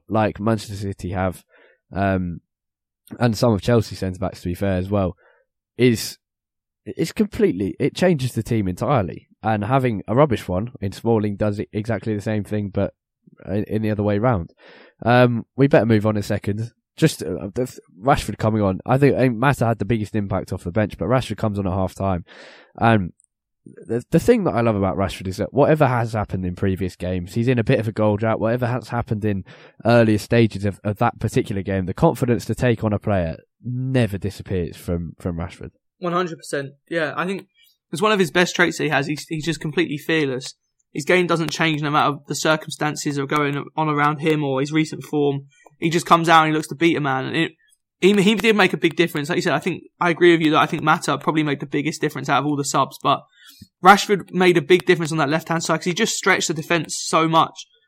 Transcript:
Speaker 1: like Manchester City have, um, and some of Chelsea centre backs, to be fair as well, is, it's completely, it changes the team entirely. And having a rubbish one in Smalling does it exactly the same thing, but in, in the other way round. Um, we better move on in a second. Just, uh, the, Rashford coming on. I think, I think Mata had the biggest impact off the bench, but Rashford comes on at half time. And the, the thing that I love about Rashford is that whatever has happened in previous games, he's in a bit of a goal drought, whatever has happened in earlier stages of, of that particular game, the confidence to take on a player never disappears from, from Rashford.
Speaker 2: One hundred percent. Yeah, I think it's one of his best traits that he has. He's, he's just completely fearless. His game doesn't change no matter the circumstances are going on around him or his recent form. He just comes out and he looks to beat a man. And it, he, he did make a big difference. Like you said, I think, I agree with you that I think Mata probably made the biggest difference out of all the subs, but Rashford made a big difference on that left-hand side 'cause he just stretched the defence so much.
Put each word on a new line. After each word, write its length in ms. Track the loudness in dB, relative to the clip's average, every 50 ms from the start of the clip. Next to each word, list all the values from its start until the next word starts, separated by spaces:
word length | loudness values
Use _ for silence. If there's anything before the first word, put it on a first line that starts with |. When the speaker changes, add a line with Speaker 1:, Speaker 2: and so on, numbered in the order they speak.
| -4 -2
Speaker 1:
like 300 | 0 0 0 0 -2 -2
Manchester 360 | 0 0 0 0 -2 -8 -10
City 360 | -8 -8 -8 -8 -8 -8 -6
have, 340 | -4 -2 -2 -2 -2 -6 -12 _ _ _ _ _ _ _ _ _ -6
um, 480 | -2 0 0 0 0 -2 -4 -6 -10 -12 _ _ _ _ _ _ _ _ _ _ _ _ _ -4 -2
and 180 | 0 0 2 2
some 160 | 2 2 2
of 80 | 2
Chelsea 340 | 2 2 2 2 2 0 -4
centre 240 | -8 -6 -6 -6 -6
backs, 220 | -6 -8 -8 -8
to 60 | -8 -8
be 80 | -6
fair 220 | -4 -2 -2 -2 -2
as 120 | -2 -2
well, 260 | -2 0 0 -2 -4 -8 _ _ _ _ _ _ _ _ _ _ _ 2
is, 400 | 4 4 4 2 -2 -8 -12 -16 _ _ _ _ _ _ _ _ _ _ _ _ _
it's 260 | -12 -6 -4 -6 -4
completely, 640 | -2 -2 -2 -2 0 0 0 0 2 0 -2 -4 -2 -2
it 160 | -2 -2 0
changes 380 | 2 2 2 2 2 0 -2 -4
the 100 | -4 -4
team 240 | -2 -2 0 0 -2
entirely. 600 | -2 -2 -2 0 0 0 0 -2 -6 -12 -16 _ _ _ -4
And 220 | -2 -2 -2 -2
having 380 | 0 0 0 0 0 -2 -4 -4 -2
a 80 | 2
rubbish 320 | 2 4 2 2 -2 -4 -4
one 240 | -4 -4 -4 -6 -8 -8
in 100 | -8 -8
Smalling 440 | -8 -4 -2 0 2 2 0 -2 -2
does 240 | -2 -2 -2 -2 -4
it 100 | -6 -6 -6
exactly 420 | -6 -4 -4 -4 -4 -4 -4 -4
the 60 | -4
same 220 | -4 -4 -4 -4 -4
thing, 260 | -4 -4 -4 -4 -4
but 240 | -4 -2 -4 -4 -4 _ _ _ _ _ _ -20 -20 -20 -10
in, 180 | -6 -4 -4 -4
in 160 | -2 -4 -2
the 100 | -2 -2
other 120 | -2 0 0
way 160 | 0 0 2
round. 340 | 2 2 2 0 -2 -6 -12 _ -20 -20 -20 -20 -20 -20 _ _ 0
Um, 420 | 4 6 6 6 6 4 0 -4 -6 _
we 120 | 2 4 6
better 180 | 6 4 6
move 200 | 6 4 4 4
on 100 | 2 0
in 40 | 0
a 40 | -2
second. 480 | -2 -4 -4 -2 -4 -4 -4 -6 -8 -12 _ _ _ _
Just, 280 | 0 0 0 0 -2 -6
uh, 260 | -8 -6 -6 -8 -6 -4
the, 240 | -4 -4 -4 -6 -12 -20 _ _ -4
Rashford 380 | 0 2 2 2 0 -4 -6 -2
coming 240 | 0 0 2 2
on. 180 | 2 0 0 -2 0
I 120 | 0 2 4
think, 180 | 4 4 4
I 40 | 4
think 160 | 2 2 2 2
Mata 280 | 0 0 2 2 0
had 140 | 0 0 -2
the 60 | -2
biggest 300 | -2 -2 -2 -2 -2 -2
impact 380 | -4 -2 -2 -2 -4 -4 -4 -8
off 100 | -8 -8
the 80 | -4
bench, 260 | -2 -2 -2 -2 -2 -6
but 100 | -2 0
Rashford 300 | 0 0 0 -2 -4 -4
comes 200 | -4 -2 -2 -2
on 80 | -2
at 80 | -2 -2
half 220 | -2 -2 -4 -4
time. 280 | -4 -2 -2 -2 -2 -4 -10 -16 -20 -20 -20 -20 -20 -20 _ _
And 380 | 0 2 4 4 4 2 -2 -8 _ _ _ _ _ _ _ _ _ _
the, 380 | -20 -20 -20 -10 -8 -6 -6 -4 0
the 80 | 0 2
thing 240 | 4 4 4 4 2
that 100 | 0 0
I 80 | 2
love 140 | 2 2 2
about 220 | 2 0 0 0 0
Rashford 300 | -2 -2 -4 -6 -8 -8
is 100 | -6 -6
that 160 | -6 -2 2
whatever 340 | 4 4 4 6 4 4 2
has 260 | 2 0 -2 -2 -2
happened 320 | -4 -4 -4 -4 -4 -4
in 100 | -4 -4
previous 400 | -2 -2 -2 0 0 -2 -6 -6
games, 380 | -6 -6 -4 -4 -4 -6 -4 -4
he's 140 | -2 0 0
in 100 | 0 0
a 60 | 2
bit 160 | 2 0 0
of 80 | 0 -2
a 40 |
goal 260 | -2 0 2 2 2 2
drought, 220 | 0 0 0 0
whatever 280 | 0 0 0 0 -2 -2
has 220 | -2 -4 -6 -6
happened 340 | -6 -6 -4 -4 -4 -2 -2
in 220 | -2 -2 -4 -6 -10 -16 -20 -20 -20 _ -4 0
earlier 320 | 4 6 6 6 6 4 2
stages 480 | 0 2 4 4 4 4 2 -2 -4
of, 140 | -4 -4 -4 -6
of 140 | -6 -2 0
that 220 | 0 -2 0 -2
particular 420 | -4 -2 0 -2 -2 -2 -4 -6
game, 240 | -4 -2 -2 -2 -2
the 80 | -4 -2
confidence 520 | 2 2 2 2 2 0 0 0 0 -2
to 100 | -4 -4
take 280 | -2 0 0 0 0 0
on 100 | -2 -2
a 60 | -2
player 380 | -2 -2 0 0 0 -2 -4 -8 -14 _ _ _ -10
never 540 | -8 -8 -6 -4 -2 0 0 0 0 -2 -4
disappears 600 | -6 -8 -8 -10 -8 -6 -4 -4 -4 -4 -8 -10
from, 360 | -6 -6 -4 -4 -4 -8 -10 -10
from 180 | -8 -8 -6 -6
Rashford. 340 | -8 -10 -10 -14 -16 -18 -18 _ _ _ _ _
Speaker 2:
One 140 | -8 -4 -2
hundred 240 | -2 -4 -4 -6 -10
percent. 340 | -12 -8 -8 -8 -8 -8 -12 _ _ _
Yeah, 240 | -6 -4 -4 -4 -4
I 100 | -6 -6 -4
think 200 | -6 -8 -10 _ _ _ _ _ _ _ _ _
it's 100 | -4 -2
one 100 | 0 2
of 80 | 2 2
his 120 | 2 2
best 240 | 2 2 2 2 2
traits 240 | 0 0 0 0 -2
that 60 | -2
he 40 | 0
has. 160 | 0 0 0
He's, 180 | -2 -4 -8 -8 -8
he's 160 | -8 -6 -4
just 160 | -4 -6 -4
completely 360 | -6 -4 -2 -2 -2 -2 -4 -6
fearless. 580 | -4 -2 -2 0 0 -2 -2 -6 -8 -12 -14 _ _ _ _ _ _ _
His 140 | -10 -6 0
game 220 | 2 2 2 2 2
doesn't 240 | 0 0 0 -2
change 300 | -2 -2 0 0 0 -2 -2
no 80 | 0
matter 260 | 0 2 2 0 0 -4 -6 -8
the 80 | -8
circumstances 840 | -2 0 0 0 0 -2 -8 -10 -6 -6 -6 -6 -4 -6 -4 -4 -4
are 80 | -4 -2
going 360 | -2 0 0 0 -2 -4 -6 -8 -6 -4
on 120 | -2 -2
around 300 | 0 0 0 0 0 0
him 240 | 0 0 0 0 0
or 160 | -2 -2 -2
his 140 | -2 -2 0
recent 300 | -2 -2 -2 -4 -10 -10
form. 420 | -6 -2 0 0 0 0 -2 -6 -12 _ _ _ -20 _ _
He 120 | -4 -2
just 140 | 0 -2 2 4
comes 200 | 4 4 6 6
out 160 | 6 6 6
and 80 | 4
he 40 | 2
looks 120 | 0 -2 -4
to 60 | -4
beat 220 | 0 2 2 2 2
a 40 |
man. 240 | 0 -2 -2 -2 -4
And 120 | -4 -2 -2
it, 140 | -2 -4 -6 _ _ _ _ _ _ _ _ _
he, 120 | 4 4 4 6
he 140 | 4 4 4
did 200 | 4 4 2 4
make 180 | 4 2 2 2
a 40 | 0
big 180 | 0 0 0
difference. 340 | 0 0 0 0 -4 -4 -4
Like 80 | -4 -2
you 40 | -2
said, 100 | 0 -2
I 60 | -2
think, 240 | -2 -4 -6 -6 -8 -16 _ _
I 100 | -2 -2
agree 220 | 2 4 6 6
with 100 | 6 6
you 100 | 4 2
that 100 | 4 2
I 40 | 2
think 180 | 2 0 -2 0
Mata 340 | 0 0 0 0 -2 -4 -2
probably 260 | -2 -2 -2 0 -2
made 160 | -2 -2 -4
the 60 | -6
biggest 360 | -4 -4 -4 -2 -2 -4 -4
difference 260 | -4 -4 -4 -6 -4 -2
out 120 | 0 0
of 60 | 0
all 120 | 0 -2 -2
the 80 | -4
subs, 320 | -2 0 0 0 -2 -4 -4
but 200 | -2 0 0 0 -2 _ _ _ -20 -20 -20 -20 -20 -20 _ _ 6
Rashford 480 | 6 6 6 6 2 0 0 -2 -4 -2
made 240 | 2 4 4 4 4
a 40 |
big 240 | 4 4 4 4 4
difference 260 | 2 2 2 0 -2
on 80 | -2 -2
that 100 | 0 0
left-hand 340 | -2 -2 -2 -2 -4 -4 0
side 140 | 0 -2 -2
'cause 80 | -2
he 80 | -2 -2
just 220 | 0 -2 -2 -2
stretched 320 | -2 0 0 0 2 0 -2
the 40 | -4
defence 440 | -4 -2 -2 -2 -2 -2 -4 -8 -8
so 320 | -6 -2 0 0 2 2
much. 360 | 4 2 2 2 -2 -10 -20 -20 _ _ _